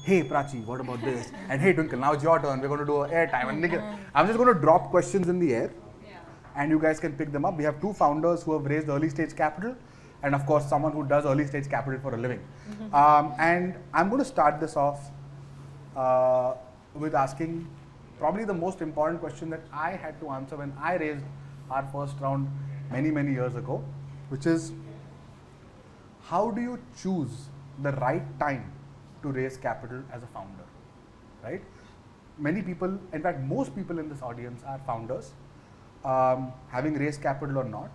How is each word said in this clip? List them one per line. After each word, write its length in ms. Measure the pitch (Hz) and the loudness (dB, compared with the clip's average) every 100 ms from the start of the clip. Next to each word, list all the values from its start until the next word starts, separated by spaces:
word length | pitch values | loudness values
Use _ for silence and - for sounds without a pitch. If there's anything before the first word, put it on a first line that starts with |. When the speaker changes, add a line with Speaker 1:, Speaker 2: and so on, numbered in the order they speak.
Speaker 1:
"Hey, 180 | 143 190 | 6 4
Prachi, 420 | 143 147 139 127 | 4 0 0 -6
what 160 | 107 127 | -6 -6
about 200 | 127 120 135 | -4 -4 -2
this?" 260 | 123 117 - | -2 -6 -12
Speaker 2:
<laughs> 100 | - | -4
Speaker 1:
And, 120 | 135 | 4
"Hey, 120 | 185 156 | 4 4
Twinkle, 200 | 156 123 | 2 2
now 140 | 139 | 2
it's 100 | 151 | 4
your 160 | 156 160 | 4 4
turn. 160 | 147 131 | 4 0
We're 80 | 139 | -2
gonna 180 | 147 147 | -2 0
do 80 | 147 | 0
a 60 | 143 | 2
airtime." 400 | 165 160 127 127 | 2 2 2 0
And 120 | 147 | 0
Nikhil, 200 | 170 165 | 0 0
Speaker 2:
Mm-hmm. 240 | 214 - - | -4 -10 0
Speaker 1:
I'm 120 | 143 180 | 4 4
just 100 | 226 | 6
gonna 160 | 247 | 6
drop 360 | 185 151 175 - | 8 8 6 6
questions 360 | 180 170 196 175 | 2 4 0 2
in 120 | 180 | 2
the 140 | 165 | 2
air. 180 | 117 - - - - - | 2 0 -6 -20 -20 -20
Speaker 3:
Yeah. 120 | - - - - | -18 -18 -20 -12
Speaker 1:
And 160 | 139 147 | -4 2
you 80 | 156 | 4
guys 160 | 156 156 | 4 2
can 160 | 160 143 | -2 -4
pick 100 | 151 | -4
them 120 | 143 | 0
up. 120 | 170 165 | 0 2
We 20 | |
have 160 | 147 143 | 0 0
two 120 | 196 202 | -4 4
founders 400 | 156 151 170 170 | 4 4 2 2
who 80 | 170 156 | 0 0
have 80 | 139 | 2
raised 140 | 151 151 | 0 0
early 200 | 143 160 143 | 0 0 0
stage 180 | 160 - | -4 0
capital. 320 | 156 - 226 254 - - - - | 0 0 -6 -8 -16 -20 -20 -4
And 140 | 143 139 | 0 0
of 100 | 147 | 4
course, 220 | 147 139 | 2 4
someone 180 | 151 156 | 2 2
who 120 | 151 139 | 0 2
does 120 | 143 147 | 4 4
early 200 | 135 143 | 2 2
stage 200 | 143 139 | -2 -2
capital 300 | 123 135 131 135 | -2 -2 -4 -4
for 80 | |
a 20 | 117 123 | -2 -2
living. 120 | 120 - - - | -4 -8 -16 -14
Speaker 2:
Mm-hmm. 240 | - - | -12 2
Speaker 1:
Um, 400 | 143 147 151 151 - | 8 10 8 6 2
and 340 | 165 175 180 - - | 4 4 0 -6 -2
I'm 160 | 151 190 | 2 4
gonna 160 | 262 | 2
start 360 | 269 - 151 151 | 0 4 4 4
this 160 | 160 151 | -2 0
off, 340 | 143 143 - - - - - - - - - 135 | 0 0 -12 -16 -16 -16 -18 -18 -18 -18 -12 -2
uh, 580 | 131 127 127 127 127 131 - - - | 4 6 6 4 2 -2 -12 -20 -16
with 220 | 147 156 147 | -6 0 2
asking 520 | 135 - 165 165 170 - - - - - | 2 -2 -4 -4 -8 -16 -20 -20 -20 -2
probably 240 | 151 190 | 0 0
the 100 | 220 | -2
most 260 | 180 175 185 | 0 -2 -2
important 400 | 156 147 156 170 | -4 0 0 0
question 300 | 160 139 165 | -6 -8 -8
that 120 | 160 - | -8 -8
I 180 | 147 165 | -4 -4
had 300 | 190 160 143 | -4 -10 -10
to 100 | 156 | -8
answer 260 | 131 139 147 | -8 -8 -8
when 160 | 143 139 | -10 -4
I 140 | 156 180 | -2 0
raised 280 | 151 143 135 - - - - | -2 -4 -10 -14 -16 -16 -4
our 160 | 135 139 | -4 -2
first 260 | 139 143 139 | -6 -6 -4
round 280 | 139 139 139 - - - - | 0 0 0 -4 -8 -8 -4
many, 200 | 120 156 | 0 0
many 220 | 151 143 | 2 0
years 220 | 131 123 | 0 0
ago, 300 | 117 - 147 - - - - - | -2 -4 -6 -6 -12 -14 -16 -10
which 160 | 135 170 | -2 2
is, 260 | 165 - - - - - - - - - - - - - - - - | 2 0 -12 -14 -16 -18 -20 -20 -20 -20 -20 -20 -20 -20 -20 -20 -20
how 280 | - 170 226 | -2 0 0
do 100 | 214 | -2
you 180 | 240 240 - - | -4 -8 -14 -8
choose 480 | 185 185 131 - - - - - | -2 -2 -2 -6 -14 -16 -16 -6
the 100 | 139 | -4
right 320 | 135 123 165 - - | 0 0 0 -4 -2
time 340 | 147 135 101 - - - - - | -2 -2 -8 -16 -20 -20 -20 -10
to 80 | 143 | -6
raise 260 | 131 131 127 | -4 -4 -4
capital 460 | 123 113 120 127 120 | -6 -6 -10 -12 -14
as 100 | 120 | -16
a 40 | 117 | -14
founder, 360 | 110 98 98 - - - - - - - - | -14 -16 -18 -20 -20 -20 -20 -20 -20 -20 -16
right? 180 | 110 185 - - - - - - - - | -10 -10 -12 -20 -20 -20 -20 -20 -20 -6
Many 240 | 147 180 | -2 -2
people, 360 | 180 175 185 196 - | -4 -4 -4 -4 -8
in 100 | 156 | -4
fact, 180 | 175 143 | -2 -2
most 340 | 135 214 262 | -2 -2 -2
people 240 | 202 175 170 | -6 -6 -6
in 100 | 156 | -6
this 140 | 139 | -8
audience 400 | 127 120 120 120 135 | -10 -10 -12 -12 -12
are 120 | 135 135 | -10 -6
founders, 460 | 117 113 123 - - - - - - - - | -6 -6 -8 -8 -20 -20 -20 -20 -20 -20 -8
um, 480 | 135 131 131 127 131 - - | 0 4 4 4 -2 -10 -8
having 240 | 123 151 | -2 -2
raised 280 | 147 147 139 | 0 -2 -2
capital 360 | 151 135 147 135 | -4 -2 -2 -2
or 60 | |
not. 260 | 120 107 - | -4 -6 -12